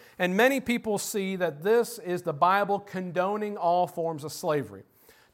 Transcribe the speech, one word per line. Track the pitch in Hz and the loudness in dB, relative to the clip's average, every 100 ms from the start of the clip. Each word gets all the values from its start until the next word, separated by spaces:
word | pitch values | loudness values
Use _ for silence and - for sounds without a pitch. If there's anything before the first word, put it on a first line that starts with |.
| - - | -18 -2
And | 180 190 | 0 4
many | 254 269 | 4 4
people | 247 240 226 202 | 0 -2 -2 -4
see | - 214 190 190 | -4 -4 -4 -2
that | 175 147 | -2 0
this | 185 233 226 - | 2 4 2 -4
is | 175 180 | -4 -4
the | 175 | -2
Bible | 147 175 202 202 202 | 2 4 4 2 -2
condoning | 202 185 180 170 185 214 208 202 | -4 -8 -4 -2 -2 -2 -4 -2
all | 170 175 175 | 2 2 2
forms | 175 165 156 | -2 -6 -6
of | 147 | -10
slavery. | - 170 151 101 98 - _ _ _ _ | -6 -2 0 -2 -10 -20 _ _ _ _